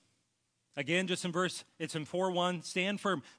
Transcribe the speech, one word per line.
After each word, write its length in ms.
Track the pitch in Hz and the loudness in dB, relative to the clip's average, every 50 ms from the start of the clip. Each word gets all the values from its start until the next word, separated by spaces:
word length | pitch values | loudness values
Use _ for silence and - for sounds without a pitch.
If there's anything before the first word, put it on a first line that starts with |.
| _ _ _ _ _ _ _ _ _ _ _ _ _ _ _ | _ _ _ _ _ _ _ _ _ _ _ _ _ _ _
Again, 320 | 139 143 127 170 185 190 | -6 -2 2 2 2 2
just 180 | 175 180 - - | 2 0 -2 -2
in 60 | 180 | -2
verse, 320 | 160 175 185 170 - - - - _ _ | 0 2 0 0 -2 -6 -12 -14 _ _
it's 160 | 160 151 - | -8 -4 -4
in 120 | 160 147 | -4 -4
four 240 | - - 175 190 190 | -2 0 0 2 2
one, 320 | 180 175 175 180 180 165 | 4 4 2 2 2 -2
"Stand 360 | 165 - - 185 180 196 208 190 | -6 -4 -2 0 0 0 0 0
firm 240 | - 202 185 143 - - - | 0 0 0 0 -2 -8 -18